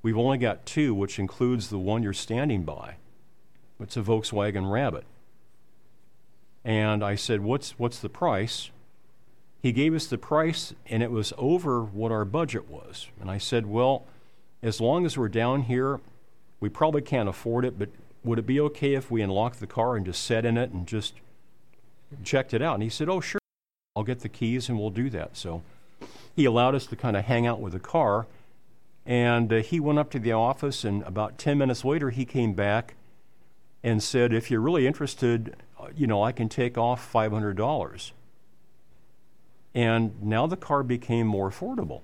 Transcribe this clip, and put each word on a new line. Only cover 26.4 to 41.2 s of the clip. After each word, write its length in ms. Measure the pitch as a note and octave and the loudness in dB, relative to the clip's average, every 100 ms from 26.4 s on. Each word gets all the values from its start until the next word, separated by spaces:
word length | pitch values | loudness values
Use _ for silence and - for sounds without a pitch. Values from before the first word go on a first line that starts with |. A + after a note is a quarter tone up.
| C3+ | 6
allowed 300 | A#2 B2+ C#3 | 6 6 4
us 100 | - | -2
to 80 | A2+ | -4
kind 220 | B2 G2+ | 0 0
of 80 | G2 | 2
hang 200 | A#2+ A#2+ | 2 2
out 140 | A2 | 0
with 140 | G2+ | -4
the 60 | F2+ | -8
car, 460 | - E3 B2+ G#2 A#2 - - - - - - - - | 0 2 4 2 0 -12 -20 -20 -20 -20 -20 -16 0
and, 460 | B2 A#2+ A#2 A2+ | 4 6 4 4
uh, 60 | A2+ | 2
he 240 | A2 E3+ | 2 0
went 180 | D3 D3 | 4 2
up 100 | D3 | 2
to 80 | C3+ | 0
the 120 | A2+ | 2
office, 540 | A2+ A#2 C3+ C#3+ - A2+ | 4 4 2 -2 -2 -2
and 180 | G2+ | -2
about 340 | - F#2+ G#2+ - | -2 -4 -4 -2
ten 200 | D3 C#3+ | 0 4
minutes 260 | C3 A#2+ | 4 2
later, 260 | C3 D#3+ C#3 | 0 0 0
he 160 | A#2+ A#2+ | -2 -2
came 280 | C3 A#2 | 2 2
back 420 | F#2+ G2+ A2 - - - - - - - - - - | 2 2 2 -2 -16 -20 -20 -20 -20 -20 -20 -20 -6
and 180 | A#2 A2 | 0 2
said, 300 | - C3 A#2+ | 2 4 4
"If 180 | A2+ A2+ | 4 2
you're 120 | A#2 | 2
really 260 | B2+ F3 C3 | 4 4 2
interested, 680 | D3+ C#3+ - B2 A#2 A2+ - - - | 2 -6 0 2 2 -2 -12 -18 -16
uh, 100 | - | -14
you 140 | D#3 C3 | 0 2
know, 160 | G#2 | 4
I 80 | A2 | 2
can 160 | B2 A2 | 0 -2
take 300 | - A#2+ A#2+ | 0 0 2
off 260 | A#2 B2 | 0 0
five 280 | - A#2 A2 | 0 2 2
hundred 260 | G#2+ G#2 G2 | 0 -2 0
dollars." 560 | A#2 D3+ D#2+ - - - - - - - - - - - - - - - - - - | 0 0 -4 -10 -16 -16 -20 -20 -20 -20 -20 -20 -20 -20 -20 -20 -20 -20 -20 -20 -6
And 480 | A#2+ A#2 A2+ A2+ - | 0 4 4 2 -2
now 260 | G#2 A2 D#3 | 0 0 0
the 100 | F#3 | -2
car 260 | - C#3+ | 0 0
became 440 | B2+ B2 B2 A#2+ | 2 -2 0 2